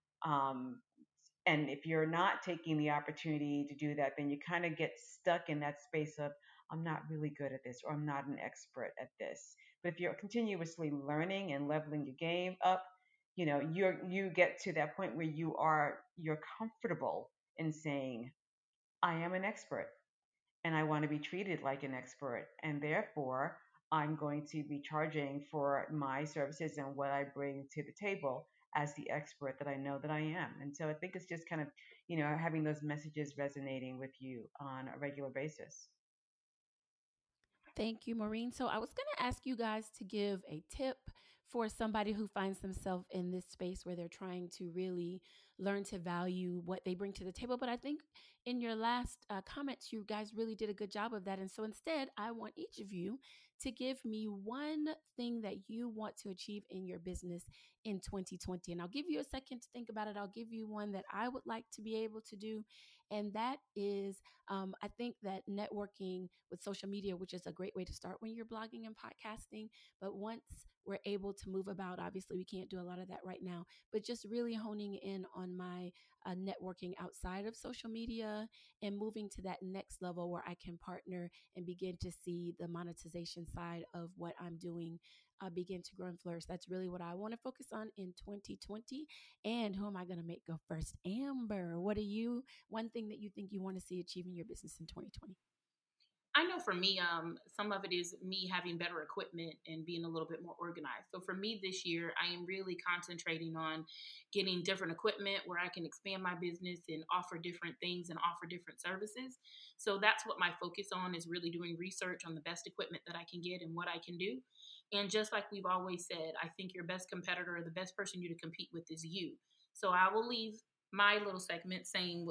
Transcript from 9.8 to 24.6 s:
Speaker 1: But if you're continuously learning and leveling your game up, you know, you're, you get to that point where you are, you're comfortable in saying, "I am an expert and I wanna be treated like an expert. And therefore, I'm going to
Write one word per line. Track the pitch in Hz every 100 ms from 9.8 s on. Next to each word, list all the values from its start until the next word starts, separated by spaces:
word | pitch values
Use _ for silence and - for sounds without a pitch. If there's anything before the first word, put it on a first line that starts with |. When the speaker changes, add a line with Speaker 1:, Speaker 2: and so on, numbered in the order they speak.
Speaker 1:
But | 175
if | 165
you're | 180 -
continuously | 202 233 220 180 165 170 156
learning | 143 139 151 175 196 190
and | 139 143
leveling | 151 151 151 139
your | 131
game | 165 175 185 185
up, | 185 185 - - _ _ _ -
you | 156
know, | 143
you're, | 156 170 190 170 185
you | 190 190
get | 170 170 -
to | 190
that | 160 151 -
point | 185 147
where | 160
you | 151 160 -
are, | 156 156 147 - - -
you're | 156 151 - -
comfortable | 220 - - 156 123 80 - _ _ -
in | 160
saying, | 156 156 139 131 117 123 - _ _ _ _ _ -
"I | 175
am | 165 170
an | 185 202
expert | - - 117 - - _ _ _ _ _ _
and | 165 156
I |
wanna | 156 151 151
be | 147
treated | - 180 196 156
like | 139 139
an | 139
expert. | 127 - - 139 113 - -
And | 156 147
therefore, | 151 180 - 156 131 127 156 - - - -
I'm | 156 151 156
going | 151 147 147
to | 156